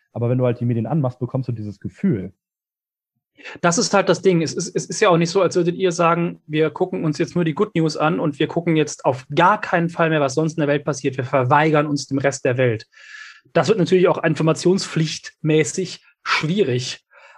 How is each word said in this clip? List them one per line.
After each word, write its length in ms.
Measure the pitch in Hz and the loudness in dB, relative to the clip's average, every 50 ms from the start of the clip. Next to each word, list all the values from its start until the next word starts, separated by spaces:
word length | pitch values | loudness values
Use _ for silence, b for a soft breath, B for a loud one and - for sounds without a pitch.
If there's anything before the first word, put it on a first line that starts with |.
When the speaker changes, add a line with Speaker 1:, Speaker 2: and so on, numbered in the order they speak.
| b b _ | b b _
Speaker 1:
Aber 160 | 113 120 117 | -4 -2 0
wenn 80 | 127 | 0
du 80 | 127 127 | 0 0
halt 160 | 123 120 - | 0 0 0
die 60 | 120 | -2
Medien 200 | 120 120 117 113 | -2 -2 -2 -2
anmachst, 320 | 117 147 165 135 127 - - | -2 -2 -2 -2 -2 -4 -6
bekommst 300 | 127 120 - 131 131 - | -6 -6 -4 -4 -4 -6
du 40 | 120 | -8
dieses 280 | 107 107 107 98 - | -8 -8 -10 -12 -12
Gefühl. 540 | - 101 - - - 196 156 95 92 98 - _ _ _ _ _ _ _ _ _ _ _ _ _ _ _ _ _ _ _ B B B B B B - | -12 -14 -8 -4 -2 0 0 0 -4 -8 -12 _ _ _ _ _ _ _ _ _ _ _ _ _ _ _ _ _ _ _ B B B B B B 0
Speaker 2:
Das 160 | 175 170 247 | 0 2 2
ist 160 | 214 - - | 0 2 2
halt 160 | 196 185 185 | 2 4 2
das 100 | 175 175 | 0 2
Ding. 220 | - 190 185 165 165 | 2 2 2 2 2
Es 100 | 131 - | -2 -4
ist, 240 | 202 175 - - | -6 -8 -6 -6
es 80 | 190 - | -8 -6
ist 160 | - 185 - | -6 -2 0
ja 80 | 220 202 | 4 4
auch 80 | 175 | 4
nicht 140 | 165 170 165 | 4 2 2
so, 100 | 170 196 | 2 2
als 160 | 185 160 - | 2 2 2
würdet 180 | 180 175 175 175 | 0 0 0 0
ihr 180 | 175 190 180 170 | 0 -2 -2 0
sagen, 500 | 170 170 165 170 170 170 175 170 - _ | 2 2 2 2 2 0 -2 -4 -8 _
„Wir 220 | - 151 151 156 156 | -6 -2 0 0 0
gucken 340 | 151 - 185 185 - 185 180 | 0 -2 -4 -4 -4 -2 -2
uns 120 | 160 147 | -2 -2
jetzt 180 | - 170 170 - | -2 -4 -2 -2
nur 100 | 175 175 | -2 0
die 100 | 160 147 | 0 0
Good 200 | 135 208 208 - | 0 -2 -2 0
News 220 | 170 160 160 151 | 0 0 0 0
an 240 | - 151 156 175 190 | 0 0 0 0 0
und 180 | 170 160 143 - | -2 -4 -2 -2
wir 80 | 160 139 | -2 -2
gucken 280 | - 175 170 170 165 | -2 -2 -2 0 2
jetzt 300 | 156 151 147 - - - | 2 0 0 -4 -2 -2
auf 180 | 156 131 131 - - 143 | -2 -2 -2 -6 -4 0
gar 240 | 147 170 185 208 208 | 4 4 4 4 2
keinen 280 | - - - 175 170 165 | 0 -2 0 0 0 0
Fall 220 | 170 - 170 160 | 0 0 0 2
mehr, 100 | 160 156 | 2 2
was 140 | 143 135 131 | 0 0 0
sonst 240 | 151 156 165 160 165 | 0 -2 -2 -2 -2
in 20 | |
der 80 | 151 143 | 0 0
Welt 160 | 143 147 143 | 0 0 0
passiert. 320 | - 143 127 - 139 131 | -2 -4 -2 -4 -4 -4
Wir 80 | 131 127 | -4 -4
verweigern 640 | 123 - 139 127 123 151 147 151 160 151 151 147 | 0 0 0 2 4 4 4 4 4 2 2 2
uns 200 | 151 143 139 - | 0 -2 -4 -4
dem 120 | - 135 135 | -4 -4 0
Rest 260 | 135 143 135 - - | 0 0 -2 0 -2
der 140 | 139 123 127 | -2 0 2
Welt.“ 280 | 131 123 113 110 - B B B B B B B B B B B B B - | 2 0 0 -2 -6 B B B B B B B B B B B B B 0
Das 140 | 170 151 139 | 0 2 2
wird 100 | 220 202 | 2 2
natürlich 300 | 170 - 185 185 175 185 | 2 2 4 4 4 4
auch 140 | 151 - - | 2 2 0
informationspflichtmäßig 1800 | 165 156 - 165 160 156 - - 170 185 196 - - - 160 160 156 - - - - - _ - 156 156 156 151 - - - 185 175 - - b b b b _ | -2 0 0 2 0 0 2 2 0 0 0 -2 -4 -4 -2 -2 -2 -4 -10 -14 -16 -16 _ -2 0 2 2 2 0 -2 -6 -6 -6 -8 -14 b b b b _
schwierig. 800 | - - - - 151 175 208 196 143 123 123 127 - - - _ B B B B B B | -4 -4 -2 -2 -2 0 0 0 0 0 -2 -4 -6 -10 -14 _ B B B B B B